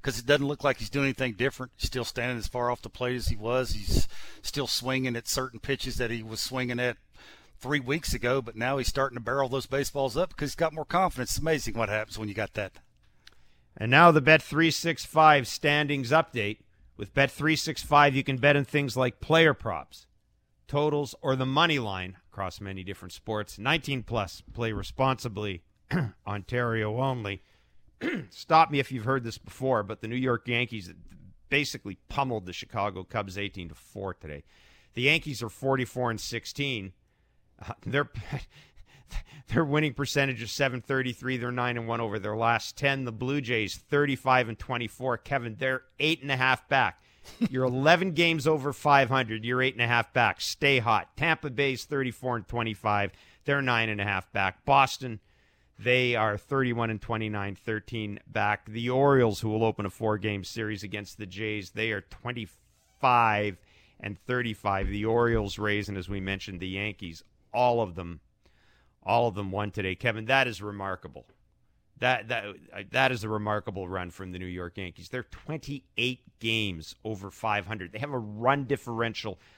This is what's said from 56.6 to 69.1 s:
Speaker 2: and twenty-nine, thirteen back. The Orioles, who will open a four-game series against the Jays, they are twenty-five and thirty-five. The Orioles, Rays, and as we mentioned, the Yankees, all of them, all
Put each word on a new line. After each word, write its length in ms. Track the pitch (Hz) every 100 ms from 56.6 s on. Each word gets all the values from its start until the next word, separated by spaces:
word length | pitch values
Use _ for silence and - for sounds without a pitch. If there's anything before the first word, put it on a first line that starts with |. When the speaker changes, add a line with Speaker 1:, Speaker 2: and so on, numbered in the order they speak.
| 127 117 113
Speaker 2:
and 120 | 107
twenty-nine, 540 | - 113 110 107 101 95
thirteen 640 | - 107 - 117 104 101 -
back. 380 | 110 104 104 -
The 220 | 110 120
Orioles, 500 | 127 139 135 117 98
who 100 | 110
will 140 | 110
open 220 | 113 107 101
a 40 |
four-game 540 | - 110 107 107 101
series 400 | 90 113 107 101
against 340 | 101 104 104 -
the 80 | 101
Jays, 460 | 92 110 107 92
they 200 | 110 110
are 100 | 101
twenty-five 1600 | - - 120 120 107 _ _ _ _ _ 131 120 113 104 104 92 _ _ _ _
and 200 | 104 98
thirty-five. 720 | - 123 117 104 104 98 101
The 160 | 101 110
Orioles, 520 | 117 117 113 101 98
Rays, 320 | 104 104 98
and 80 | 98
as 100 | 90
we 120 | 101
mentioned, 400 | 95 98 - 92
the 80 | 92
Yankees, 560 | 95 104 98 90 80 - _ _
all 300 | 120 123 120
of 140 | 104 85
them, 240 | 85 82 _ _ _ _ _ _ _ _
all 260 | -